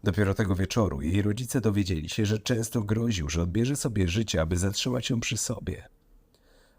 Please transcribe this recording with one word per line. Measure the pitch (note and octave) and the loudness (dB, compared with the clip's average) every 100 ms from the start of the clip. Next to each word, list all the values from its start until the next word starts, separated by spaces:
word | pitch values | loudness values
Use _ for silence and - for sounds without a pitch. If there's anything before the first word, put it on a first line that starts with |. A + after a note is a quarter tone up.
Dopiero | G#2 F#2+ G2 | 0 2 2
tego | G2 G#2 F#2 | 2 0 0
wieczoru | F#2 - G2 C#2 | 0 2 2 0
jej | D2+ F#2+ | 0 2
rodzice | G#2 G#2 B2+ C#3+ | 2 -2 -2 0
dowiedzieli | A2 G2+ F#2+ F2 D#2 | 2 2 0 0 -2
się, | - G#2 | -2 0
że | G#2+ | 0
często | - A#2 A#2 B2 | 0 -2 0 -2
groził, | G#2 A2 A#2 G2 D2 | 0 0 0 0 0
że | D#2+ | 0
odbierze | F2 F#2 A#2+ D3 | 0 2 0 0
sobie | C#3+ G2+ F#2 | -2 2 2
życie, | F#2 A#2 E2 | 2 0 0
aby | D#2+ F2 | 2 2
zatrzymać | F#2+ G2 C3 B2 - | 0 0 -2 -2 0
ją | A2+ | -2
przy | A#2 B2+ | 0 -2
sobie. | - A2 - - - _ _ - _ _ _ _ _ | -2 -4 -6 -8 -12 _ _ -20 _ _ _ _ _